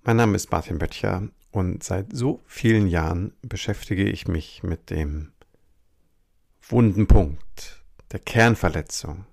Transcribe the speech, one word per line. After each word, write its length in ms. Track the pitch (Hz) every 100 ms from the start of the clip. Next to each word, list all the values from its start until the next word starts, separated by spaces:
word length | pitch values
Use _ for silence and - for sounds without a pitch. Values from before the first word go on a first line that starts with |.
Mein 120 | - 113
Name 200 | 113 95
ist 140 | -
Martin 280 | 85 - 87
Böttcher 500 | 82 - 101 95 101 _ _
und 340 | 104 90 -
seit 320 | - 95 101 127
so 260 | 127 - _
vielen 400 | - 117 110 98
Jahren 480 | 85 80 87 98 _
beschäftige 680 | 123 95 - 107 - 95 101
ich 180 | 101 -
mich 360 | 82 - -
mit 260 | 87 82 -
dem 440 | 80 76 76 76 _ _ _ _ _ _ _ _ _ _ _ _ _ -
wunden 400 | 117 113 98 104
Punkt, 800 | 104 80 73 - - - - - - -
der 100 | -
Kernverletzung 1040 | - 117 117 110 87 80 - - 80 90 101